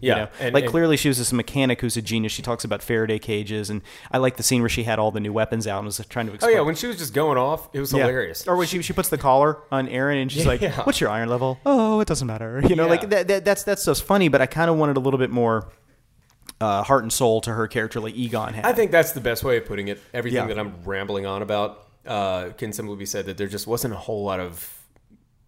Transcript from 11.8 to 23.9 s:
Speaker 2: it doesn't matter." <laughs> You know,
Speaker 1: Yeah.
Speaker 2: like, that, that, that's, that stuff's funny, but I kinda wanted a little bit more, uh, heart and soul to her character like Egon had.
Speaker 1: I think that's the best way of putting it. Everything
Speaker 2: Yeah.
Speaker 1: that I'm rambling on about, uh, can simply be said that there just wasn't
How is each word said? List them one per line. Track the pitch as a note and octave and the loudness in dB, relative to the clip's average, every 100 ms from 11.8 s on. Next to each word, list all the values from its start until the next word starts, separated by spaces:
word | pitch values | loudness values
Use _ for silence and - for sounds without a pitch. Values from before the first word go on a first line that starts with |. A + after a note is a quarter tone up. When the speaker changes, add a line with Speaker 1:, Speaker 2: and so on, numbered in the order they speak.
| A3 G#3+ | 4 2
Speaker 2:
it | G#3 | 2
doesn't | C#3+ B2 | 0 -2
matter." | A2 A2+ C3 | -4 -6 2
<laughs> | E3 | 4
You | |
know, | E3 E3 | 4 4
Speaker 1:
Yeah. | |
Speaker 2:
like, | E3+ G#3 | 2 2
that, | G3+ F3+ | 0 2
that, | G3 | 2
that's, | G3+ G3 | 2 0
that | - G3 | 0 -2
stuff's | E3+ C#3+ | 0 0
funny, | - G3 E3+ | 2 4 6
but | C3 | 4
I | C3 | 2
kinda | D3+ E3+ | 2 2
wanted | D#3+ D3 C3+ | 4 2 2
a | |
little | C3+ B2 | 2 2
bit | B2+ | 0
more, | A#2+ A#2 A2 G#2 - _ _ _ _ _ _ - - | 2 2 2 -2 -14 _ _ _ _ _ _ -16 -4
uh, | A2 G2 | 0 0
heart | G#2 C3+ | 2 2
and | A2+ | 2
soul | - A#2+ A2+ | 0 2 2
to | A#2 | 0
her | A2 A2 | -4 -2
character | A#2 A2 A#2 | -2 -4 -4
like | A2 | -8
Egon | A2 A#2+ A2+ A#2 | -6 -4 -2 -4
had. | A2 A3 | -2 0
Speaker 1:
I | |
think | A#3 G3 | 2 4
that's | E3 D3+ | 4 4
the | C3+ | 0
best | A#2 A#2 | -2 -2
way | C3+ A#2 | 0 0
of | - | 0
putting | G2+ G2+ | -6 -6
it. | G2+ - | -8 -8
Everything | B2 A#2 A#2+ | -6 -2 -2
Speaker 2:
Yeah. | A2 | -2
Speaker 1:
that | G#2+ | -4
I'm | G#2 F2 | -6 -8
rambling | F2+ G2 G2 G2+ G2 | -8 -6 -4 -4 -4
on | G2 | -4
about, | G#2 G#2 G#2 - - _ - | -2 -2 -2 -6 -20 _ -8
uh, | G#2+ F#2+ F#2 F2+ - | -4 -2 -2 -6 -8
can | A2 | -8
simply | G#2 G#2+ G2 | -8 -8 -8
be | G2 | -8
said | G2+ F#2+ | -6 -6
that | F#2 | -6
there | G2 | -6
just | G2+ - | -6 -4
wasn't | A#2+ B2+ | -4 -4